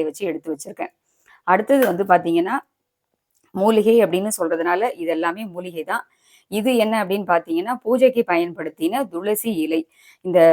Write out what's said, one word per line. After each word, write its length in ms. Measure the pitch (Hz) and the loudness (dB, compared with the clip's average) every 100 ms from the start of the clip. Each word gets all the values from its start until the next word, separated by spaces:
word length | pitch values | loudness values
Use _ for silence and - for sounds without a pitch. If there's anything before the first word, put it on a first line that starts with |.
வச்சு 200 | 156 147 196 | -2 -4 -6
எடுத்து 260 | 151 160 | -6 -8
வச்சிருக்கேன். 420 | 147 202 - - _ _ _ _ _ - | -10 -10 -12 -14 _ _ _ _ _ 0
அடுத்தது 360 | 190 220 277 233 | 0 2 2 2
வந்து 200 | 180 196 | 0 2
பாத்தீங்கன்னா, 520 | 175 170 170 180 262 - _ _ _ _ _ _ _ _ 190 | 2 2 0 0 -4 -8 _ _ _ _ _ _ _ _ 0
மூலிகை 400 | 202 220 208 233 | 2 4 4 4
அப்படின்னு 320 | 190 175 202 | 4 2 -2
சொல்றதுனால 500 | 214 165 165 165 180 233 - | -4 -2 -2 0 0 -2 -4
இது 160 | 165 | -4
எல்லாமே 320 | 160 170 175 220 | -2 -2 -4 -10
மூலிகை 380 | 175 180 170 | -12 -12 -10
தான். 200 | 151 220 - _ _ _ - | -6 -8 -8 _ _ _ -8
இது 200 | 202 214 247 | -4 0 2
என்ன 180 | 214 220 | 2 0
அப்படின்னு 300 | 196 202 180 | -2 -4 0
பாத்தீங்கன்னா, 460 | 170 165 165 202 247 | -2 0 -4 -4 -6
பூஜைக்கு 420 | 220 247 254 240 | -2 2 4 2
பயன்படுத்தின 800 | 226 175 170 175 156 - 170 233 240 | 0 0 -2 -6 -10 -4 -4 -2 -6
துளசி 440 | 170 202 208 226 185 | -6 -4 -4 -4 -4
இலை. 260 | 156 165 160 _ _ _ 185 | -2 -4 -4 _ _ _ 0
இந்த 140 | 175 165 | 4 6